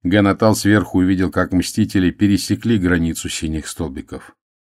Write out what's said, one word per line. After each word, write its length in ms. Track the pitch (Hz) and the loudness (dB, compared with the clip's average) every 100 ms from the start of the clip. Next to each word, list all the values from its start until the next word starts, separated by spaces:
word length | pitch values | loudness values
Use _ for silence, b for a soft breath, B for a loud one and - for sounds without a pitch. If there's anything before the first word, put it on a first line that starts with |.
Ганатал 520 | 87 104 101 92 110 | 0 2 2 4 2
сверху 440 | 104 101 104 87 95 | 2 2 2 2 0
увидел, 320 | 92 92 90 | 2 0 0
как 220 | 92 87 | -2 -2
Мстители 580 | 92 87 - 104 101 90 | -2 -2 -2 0 2 0
пересекли 680 | - 101 98 - 104 117 110 | 2 2 2 0 -4 0 0
границу 500 | 90 87 82 78 85 | 2 0 0 -4 -8
синих 380 | - 80 78 - | -6 -6 -6 -8
столбиков. 720 | - 80 69 - - - _ _ _ | -8 -8 -10 -14 -16 -18 _ _ _